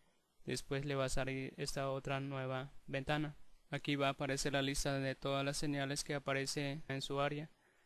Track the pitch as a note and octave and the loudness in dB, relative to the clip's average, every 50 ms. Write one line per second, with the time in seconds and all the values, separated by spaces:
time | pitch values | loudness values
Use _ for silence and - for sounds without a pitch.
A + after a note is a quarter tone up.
0 | - - _ _ _ _ _ - - - B2+ - - - C#3 C3+ C#3 D3 C#3 C3+ | -20 -20 _ _ _ _ _ -12 -4 -4 -4 -2 -2 -2 -2 -2 0 0 2 2
1 | C3 B2+ - C3+ C3 C3+ C3+ C3 C3 - - - D3 - - C#3+ C#3 C#3 C3+ C3+ | 2 4 4 2 2 2 0 -2 -4 -4 -4 -4 -4 -2 -2 -2 0 0 -2 -2
2 | - C#3+ C#3 C3+ C3+ C#3 C#3 C3 C3 C3 C3 C3 C3+ C#3+ - - - - C#3 C3+ | -2 0 0 0 0 -2 -2 -2 -2 -2 -2 -4 -4 -6 -10 -12 -8 -4 -4 -2
3 | C3 - D3+ D3+ D3+ D3 D3 - - - - - - - C#3 C#3+ - D3+ C#3+ C#3 | 0 2 2 2 0 -2 -4 -8 -14 -16 -16 -18 -10 -6 -6 -4 0 0 2 4
4 | C#3 C#3 C#3 - D3 C3+ C3+ C#3 - D3 C3+ C#3 C3+ C#3 C#3 - - D3 C#3 C3+ | 4 2 2 2 0 0 0 2 2 2 4 4 2 2 2 2 2 2 2 2
5 | C3+ C3+ C3 - - C#3+ C#3 C#3 C#3 C#3+ C#3+ - D#3+ D3 C#3+ C#3 C#3 C3+ C#3 - | 2 0 -2 -2 -2 0 2 2 2 0 0 0 0 0 2 2 0 0 0 -2
6 | - - D3 C#3+ - C#3 C3+ C3+ C3+ C3+ - D3+ C#3+ C#3 C#3 D#3 - - C3+ C#3 | -2 -2 -2 -2 0 0 0 2 2 0 0 0 0 0 -2 -4 -4 -4 -4 -2
7 | - - C#3 C#3 C#3+ C#3+ D3 D3 D#3 D#3+ - _ _ - _ _ _ | -2 0 2 2 2 2 2 -2 -6 -8 -14 _ _ -20 _ _ _